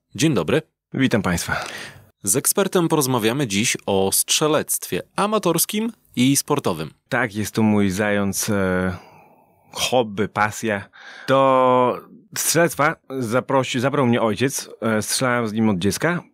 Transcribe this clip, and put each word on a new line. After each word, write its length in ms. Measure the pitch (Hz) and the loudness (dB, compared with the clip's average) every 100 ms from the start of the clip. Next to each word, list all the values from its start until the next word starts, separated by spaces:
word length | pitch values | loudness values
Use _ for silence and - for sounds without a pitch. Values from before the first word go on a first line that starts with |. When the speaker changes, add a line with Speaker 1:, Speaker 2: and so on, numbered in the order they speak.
| _ | _
Speaker 1:
Dzień 200 | 98 156 | -2 0
dobry. 280 | 113 78 139 - _ _ | 2 2 0 -2 _ _
Speaker 2:
Witam 280 | 135 131 113 | -2 0 2
państwa. 420 | 92 85 - - - - - - - _ | 0 -2 -2 -6 -8 -12 -16 -18 -20 _
Speaker 1:
Z 140 | 101 120 | -2 -2
ekspertem 520 | - - 190 185 160 | 0 0 0 2 2
porozmawiamy 580 | 160 131 127 110 135 131 | 2 2 2 0 0 0
dziś 300 | 98 123 - - | 0 0 -2 0
o 240 | 98 95 | 0 2
strzelectwie 920 | - - - 151 147 - - - 170 - - | 0 0 0 2 0 0 -4 -4 -6 -6 -4
amatorskim 760 | 202 214 185 170 - 208 226 - _ - | -2 0 0 0 -2 -4 -6 -8 _ 0
i 200 | 127 139 | 2 2
sportowym. 540 | - 147 - 82 78 - _ | 0 -2 0 -4 -6 -12 _
Speaker 2:
Tak, 260 | 123 123 | -2 -2
jest 200 | 104 98 | -4 -4
to 80 | - | 0
mój 280 | 110 104 98 | 2 2 2
zając, 600 | 92 104 101 98 95 - | 0 0 0 -2 -4 -2
e, 460 | 101 95 92 92 90 - - - _ _ _ _ | -2 0 0 -2 -6 -12 -20 -20 _ _ _ _
hobby, 560 | - - 123 110 101 95 | -8 -2 0 0 -2 -4
pasja. 600 | - 107 - 110 101 98 - - - - | 0 0 0 -4 -4 -6 -18 -20 -14 0
Do 840 | 135 135 131 127 127 123 92 - - _ - | 4 4 4 4 4 2 0 -8 -20 _ -6
strzelectwa 580 | - 156 170 - 147 - _ | -2 2 2 2 0 0 _
zaprosi-, 680 | 135 117 123 - 135 123 131 | -6 -2 -2 2 0 0 0
zabrał 260 | 113 139 123 | 0 2 2
mnie 160 | 117 | 2
ojciec. 480 | 110 101 127 - - - | 2 0 -2 -2 -8 -6
E, 200 | 113 110 | -2 -2
strzelałem 460 | 104 - 127 120 113 | -2 -2 0 0 -2
z 40 | |
nim 160 | 107 110 | 0 2
od 100 | 92 | 2
dziecka. 440 | 98 92 156 175 - | 0 0 -2 -2 -6